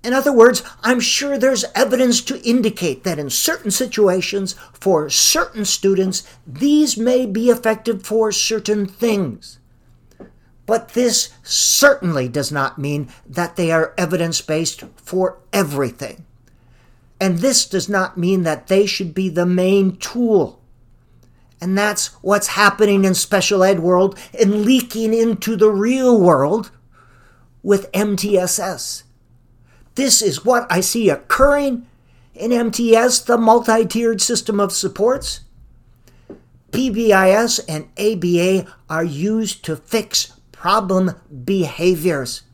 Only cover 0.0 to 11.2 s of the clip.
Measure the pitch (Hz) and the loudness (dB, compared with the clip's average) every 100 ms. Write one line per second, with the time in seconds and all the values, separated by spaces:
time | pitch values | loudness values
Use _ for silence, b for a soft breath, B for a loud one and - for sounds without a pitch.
0 | 247 262 277 254 233 233 B B 220 247 | 0 0 2 6 6 6 B B -2 0
1 | 233 - 285 277 254 247 - - 233 247 | 0 -2 -2 0 0 0 -4 -2 0 2
2 | 254 233 - 269 233 240 220 - 165 131 | 2 2 -2 -6 0 2 0 -2 -4 -4
3 | 190 151 139 - - 339 214 - 254 - | -6 -6 -6 -4 -2 -4 -4 -4 -4 2
4 | 202 185 180 202 190 - B - 196 165 | 2 2 -2 -4 -6 -10 B -6 0 0
5 | 151 - - 311 - 220 202 - 196 190 | 0 0 2 2 -2 -6 -6 -2 0 0
6 | 190 185 B B - 135 285 302 294 214 | 0 -4 B B -18 -2 2 4 2 0
7 | 233 254 247 196 240 233 220 220 226 202 | 2 2 0 0 2 2 0 -2 -4 -6
8 | - 214 220 202 - 220 - 208 196 - | -4 0 0 0 -4 -4 -2 -4 -4 -4
9 | 233 208 160 107 - - _ _ _ _ | -2 0 -2 -8 -18 -20 _ _ _ _
10 | _ B B B B _ - 226 - 233 | _ B B B B _ -4 -4 -2 0
11 | 247 240 | 0 0